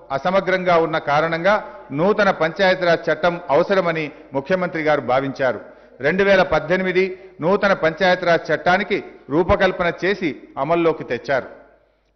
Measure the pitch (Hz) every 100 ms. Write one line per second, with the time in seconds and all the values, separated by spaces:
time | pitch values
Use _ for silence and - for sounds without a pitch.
0 | - 135 180 190 180 185 180 170 165 156
1 | 143 147 160 165 180 214 - - - 139
2 | 185 214 196 - 160 165 190 180 175 165
3 | 165 151 175 170 - 143 175 190 175 160
4 | 151 - - 135 - 185 175 165 151 147
5 | 120 131 139 131 131 101 - - - -
6 | 143 185 196 190 180 156 147 185 185 180
7 | 190 - - - 151 202 202 190 160 160
8 | 185 180 170 165 165 151 175 185 202 196
9 | - - - 147 180 196 185 185 175 165
10 | 175 202 170 120 - 131 143 170 165 156
11 | 127 120 - 135 - - - _ _ _
12 | _